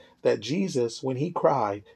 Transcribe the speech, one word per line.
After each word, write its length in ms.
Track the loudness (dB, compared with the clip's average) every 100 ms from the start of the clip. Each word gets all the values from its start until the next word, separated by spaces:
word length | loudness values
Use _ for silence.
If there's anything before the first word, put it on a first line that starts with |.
| -20 _
that 200 | 0 0
Jesus, 600 | 0 -2 0 0 -2 -2
when 160 | -4 -2
he 140 | -4
cried, 520 | 2 2 4 0 -4 -10